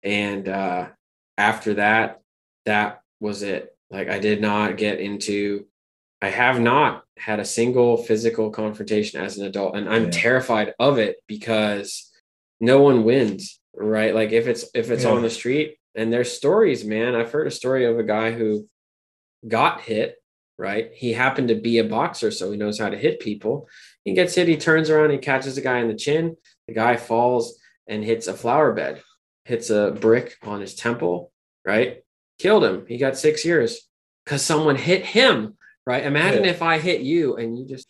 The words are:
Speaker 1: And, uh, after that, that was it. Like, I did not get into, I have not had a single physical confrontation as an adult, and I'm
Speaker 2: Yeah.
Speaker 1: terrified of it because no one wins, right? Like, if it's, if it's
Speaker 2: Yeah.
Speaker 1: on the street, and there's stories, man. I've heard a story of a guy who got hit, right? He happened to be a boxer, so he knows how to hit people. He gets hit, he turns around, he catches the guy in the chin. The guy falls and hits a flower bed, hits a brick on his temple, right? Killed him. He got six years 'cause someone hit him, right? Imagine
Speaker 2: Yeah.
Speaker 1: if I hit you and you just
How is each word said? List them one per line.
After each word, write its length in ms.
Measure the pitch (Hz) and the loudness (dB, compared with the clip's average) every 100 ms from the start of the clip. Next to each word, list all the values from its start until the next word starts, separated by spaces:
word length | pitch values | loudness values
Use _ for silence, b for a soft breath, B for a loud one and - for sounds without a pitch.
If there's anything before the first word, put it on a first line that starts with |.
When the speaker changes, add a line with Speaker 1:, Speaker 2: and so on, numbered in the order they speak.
Speaker 1:
And, 440 | 98 104 101 98 95 | -4 -2 -2 -4 -6
uh, 400 | 95 95 90 90 _ _ _ _ - | -4 -2 -4 -6 _ _ _ _ -2
after 380 | 104 110 - 101 | 0 0 -2 0
that, 460 | 104 110 110 - _ _ _ _ - | 2 2 0 -6 _ _ _ _ -2
that 360 | 107 104 - _ _ | 0 -2 -6 _ _
was 240 | 107 101 | -8 -6
it. 320 | 101 92 - _ _ | -6 -6 -8 _ _
Like, 200 | 95 95 | -10 -6
I 100 | 101 | -2
did 200 | 104 104 | 0 0
not 360 | 107 104 107 98 | 0 0 -2 0
get 220 | 107 95 | -2 -2
into, 680 | 101 101 - 101 101 101 101 _ _ _ _ _ | -6 -6 -4 -2 -2 -4 -10 _ _ _ _ _
I 80 | 98 | -6
have 300 | 95 123 127 | 0 2 4
not 420 | 120 131 143 - _ _ | 4 4 2 0 _ _
had 220 | - 107 | -6 -6
a 60 | 101 | -4
single 520 | - 117 127 120 117 | -2 0 4 4 2
physical 520 | - 110 113 113 107 | 0 0 0 0 -4
confrontation 680 | 107 107 107 107 107 107 - | -2 -6 -6 -2 -2 -2 -6
as 180 | 95 101 | -8 -6
an 80 | 98 | -6
adult, 300 | 98 98 101 | -2 -2 -4
and 140 | 95 | 0
I'm 160 | 113 113 | 2 2
Speaker 2:
Yeah. 40 | |
Speaker 1:
terrified 640 | - 117 127 127 110 104 - | 0 2 2 2 0 0 2
of 180 | 131 135 | 2 4
it 180 | 104 - _ | 0 -2 _
because 840 | 107 117 110 107 101 101 - - b _ _ _ _ | -12 -2 0 0 -2 -6 -12 -16 b _ _ _ _
no 180 | 117 135 | 4 8
one 220 | 139 127 | 8 6
wins, 560 | 110 131 117 95 - - _ - | 4 4 2 -2 -10 -18 _ -8
right? 380 | 107 107 110 104 | -2 0 2 2
Like, 160 | 110 | 2
if 160 | 113 120 | 2 0
it's, 180 | 117 - | -4 -4
if 160 | 127 117 | -6 -2
it's 120 | 117 | 0
Speaker 2:
Yeah. 80 | 120 | 2
Speaker 1:
on 100 | 120 | 2
the 60 | 117 | 2
street, 480 | 113 123 139 151 - _ - | -4 -2 -2 -2 -6 _ -6
and 160 | 113 | -2
there's 200 | 117 120 | 0 -2
stories, 520 | - 143 196 214 120 107 | -2 2 4 4 2 -2
man. 300 | 107 120 120 | -2 0 0
I've 160 | 117 | -2
heard 160 | 147 151 | -2 -2
a 40 | |
story 340 | - 127 131 127 | -4 -2 2 2
of 120 | 117 | 0
a 60 | |
guy 280 | 110 107 113 | 0 0 0
who 360 | 117 110 104 107 _ _ _ _ _ _ _ 113 | -2 -2 -2 -6 _ _ _ _ _ _ _ -6
got 340 | 110 151 - | 0 0 -2
hit, 340 | - 107 113 - _ _ _ _ | -4 -2 -2 -6 _ _ _ _
right? 340 | 101 104 113 | -6 -6 -6
He 200 | - 123 | -6 -6
happened 340 | 113 131 131 123 | 0 0 0 0
to 60 | 110 | 0
be 220 | 113 117 | 2 0
a 40 | 110 | 0
boxer, 460 | 110 160 - 113 | 0 -2 -2 -4
so 200 | - 92 | -4 -8
he 60 | 104 | -4
knows 220 | 104 104 | -6 -4
how 100 | 104 | -6
to 80 | 98 | -2
hit 220 | 139 - | -2 -2
people. 460 | - 104 107 139 B B B B | -6 -6 -4 -6 B B B B
He 100 | - | -4
gets 220 | 180 180 - | 0 0 2
hit, 120 | 175 | 2
he 80 | 156 | 2
turns 320 | 165 160 156 | 4 2 4
around, 220 | 156 151 | 4 4
he 60 | 139 | 2
catches 380 | - 131 135 131 | 0 -2 -2 -6
the 60 | |
guy 180 | 131 123 | -2 0
in 80 | 117 | -2
the 80 | 107 | -4
chin. 400 | - 151 165 165 b b - | -2 -2 -2 -8 b b -10
The 60 | |
guy 240 | 110 117 117 | -2 0 0
falls 640 | - 113 123 123 113 - b b - | 0 0 2 2 -2 -8 b b -10
and 160 | 107 | -8
hits 240 | 107 113 - | -2 -2 -2
a 60 | |
flower 400 | 95 117 135 147 | -6 0 2 2
bed, 280 | 104 69 78 _ _ _ _ - | 2 -6 -8 _ _ _ _ -6
hits 240 | 120 - | -6 0
a 220 | 104 104 | 2 2
brick 440 | - 110 117 131 - | 2 4 4 2 -14
on 160 | 107 104 | -12 -10
his 160 | 95 - | -10 -6
temple, 560 | 117 120 90 87 87 _ _ _ - | -4 -2 -2 -4 -6 _ _ _ -2
right? 360 | 107 127 - _ _ _ _ | 0 0 -2 _ _ _ _
Killed 260 | 185 214 131 | 4 4 4
him. 200 | 92 - | 0 -6
He 100 | 120 | -2
got 200 | 135 131 | -2 2
six 280 | 151 151 170 | 0 0 2
years 420 | 170 117 - _ _ _ _ - | 2 0 -4 _ _ _ _ -6
'cause 160 | 143 | -4
someone 340 | - 156 156 139 | 0 2 2 2
hit 300 | 151 180 - | 2 0 2
him, 520 | 214 262 135 107 - b b - | 4 4 4 -2 -12 b b -4
right? 160 | 127 | -2
Imagine 400 | 143 147 175 202 | 0 2 2 4
Speaker 2:
Yeah. 60 | 190 | 2
Speaker 1:
if 100 | 175 | 0
I 180 | 165 160 | 0 0
hit 220 | 165 170 | 0 -2
you 360 | 131 170 147 117 | 0 0 0 -2
and 200 | 117 120 | -6 -8
you 80 | 131 | -10
just 220 | 131 - | -14 -16